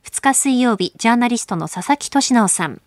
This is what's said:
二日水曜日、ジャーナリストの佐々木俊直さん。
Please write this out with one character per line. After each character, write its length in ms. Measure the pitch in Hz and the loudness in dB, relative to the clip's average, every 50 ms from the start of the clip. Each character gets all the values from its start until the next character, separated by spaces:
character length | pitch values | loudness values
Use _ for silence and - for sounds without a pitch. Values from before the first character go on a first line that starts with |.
二 200 | _ - - - | _ -10 -10 -2
日 120 | - 269 269 | 0 0 0
水 280 | - - 277 262 247 | 2 0 0 2 2
曜 160 | 254 247 220 | 2 2 2
日、 160 | 190 185 175 _ | 0 -2 -6 _
ジ 140 | - - 226 | -2 0 2
ャ 40 | 233 | 2
ー 20 | |
ナ 100 | 240 240 | 2 2
リ 100 | 240 240 | 0 0
ス 80 | 226 - | -2 -4
ト 120 | - 202 | -6 -6
の 100 | 165 156 | -6 -6
佐 180 | 156 - 180 - | -6 -8 -8 -2
々 120 | - 285 | -2 -2
木 120 | 285 - - | -2 -2 -2
俊 240 | - 277 - - 254 | -2 -2 2 4 4
直 140 | 240 214 | 4 4
さ 200 | 185 - - 170 | 2 0 -2 -4
ん。 140 | 151 117 - _ | -6 -6 -12 _